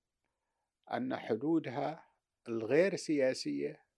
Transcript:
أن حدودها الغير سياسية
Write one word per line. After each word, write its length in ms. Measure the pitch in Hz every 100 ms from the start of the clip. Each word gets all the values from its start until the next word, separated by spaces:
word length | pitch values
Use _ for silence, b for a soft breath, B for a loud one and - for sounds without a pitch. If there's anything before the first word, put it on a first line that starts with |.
| _ _ _ _ _ _ _ _ -
أن 220 | 120 127 131
حدودها 880 | - 107 143 165 143 123 143 160 - _ _ _ -
الغير 480 | 113 110 143 190 160
سياسية 880 | - 147 131 127 151 143 143 151 _